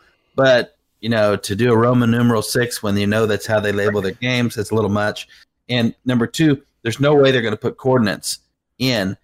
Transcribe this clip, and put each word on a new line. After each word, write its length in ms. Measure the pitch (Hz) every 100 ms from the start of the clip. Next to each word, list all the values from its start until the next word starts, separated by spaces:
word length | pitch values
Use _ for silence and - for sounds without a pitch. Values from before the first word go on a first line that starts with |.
| _ _ _ -
But, 400 | 135 123 110 _ _ _
you 80 | 113
know, 260 | 117 104 101
to 200 | - 101
do 160 | 123
a 60 | 113
Roman 320 | 120 123 117
numeral 300 | 117 120 113
six 400 | 104 127 120 -
when 140 | 107 101
you 100 | 101
know 200 | 107 110
that's 180 | 104 -
how 140 | 107
they 120 | 104
label 300 | 101 101 101
their 100 | 95
games, 420 | 92 123 123 117 113
that's 160 | 101
a 40 | 113
little 140 | 104
much. 380 | 104 104 - - - _ _ -
And 240 | 120 117 -
number 220 | 127 123 113
two, 340 | - 160 139 _ _
there's 180 | 113 113
no 140 | 139
way 180 | 147 135
they're 100 | 127
gonna 140 | 113 104
put 200 | 117 -
coordinates 600 | 131 131 104 76 - - _ _ _ -
in 360 | 127 120 95 107